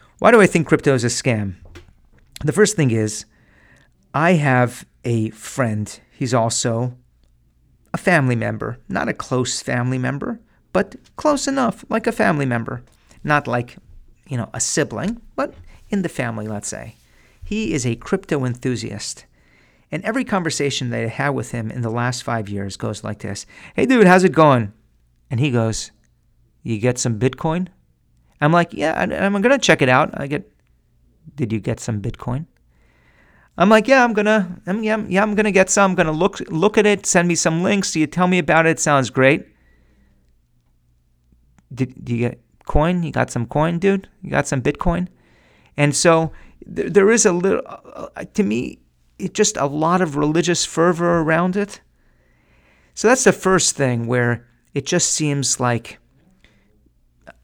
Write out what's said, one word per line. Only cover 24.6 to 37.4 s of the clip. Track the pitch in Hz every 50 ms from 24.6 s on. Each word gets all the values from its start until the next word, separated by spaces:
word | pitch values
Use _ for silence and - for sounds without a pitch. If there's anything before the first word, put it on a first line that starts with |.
| 107 104 - _ _ _ _ _ _ _ _ _ _ -
And | 123 117
he | 147 147
goes, | 120 120 113 113 107 - - - _ _ _ _ _ _ _ _ _ _ _ _ _ _ -
"You | 131 113 104
get | 107 123 123
some | - - 123 113 101
Bitcoin?" | 123 127 - - - 160 160 180 185 - - _ _ _ _ _ _ _ _ _ _ _ _ _
I'm | 147 156
like, | 165 175 170 - -
"Yeah, | - - 160 - -
I, | - - 67 - 190
I'm | 196 202 202
gonna | 202 - 285 269
check | - - 160 -
it | 143 127
out." | 127 135 151 - - -
I | 143
get, | 139 147 139 - - _ _ _ _ _ _ _ _ _ _ _ _ _ _ _ - -
"Did | 139 131 104 113
you | 107
get | 92 123 110 -
some | - - 110 104
Bitcoin?" | 101 117 - - - 123 120 143 165 - _ _ _ _ _ _ _ _ _ _ _ _ _ _ _ _ _ _ _ _ _
I'm | - 175 202
like, | 220 220 220
"Yeah, | 262 269 262 240
I'm | 233 214
gonna, | 214 208 214 220 214 185 175 180 - -
I'm, | 170 190 226 220
yeah, | 214 220
I'm, | 214 214 -
yeah, | 180 190
I'm | 214 214 208
gonna | 208 208 214
get | 185 190 190 -
some. | - 208 202 185
I'm | 185
gonna | 185 165 160
look, | 156 156 180 202 - - - -
look | 165 160 185 214 214 226
at | 202
it, | 208 202 196 -
send | - - 196 175
me | 175 170
some | -